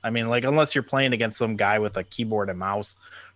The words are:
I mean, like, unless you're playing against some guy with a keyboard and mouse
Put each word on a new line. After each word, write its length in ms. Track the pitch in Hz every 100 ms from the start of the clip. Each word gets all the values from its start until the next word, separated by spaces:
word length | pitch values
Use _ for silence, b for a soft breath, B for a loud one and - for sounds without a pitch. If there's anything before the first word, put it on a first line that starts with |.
I 60 | 117
mean, 180 | 117 113
like, 160 | 120
unless 320 | 127 151 147 139
you're 60 |
playing 280 | 123 135 135
against 260 | 117 113 -
some 180 | 113 107
guy 240 | 101 107
with 160 | 107 101
a 80 |
keyboard 440 | 92 - 113 107 98
and 80 | 90
mouse 340 | 95 101 101 - B B B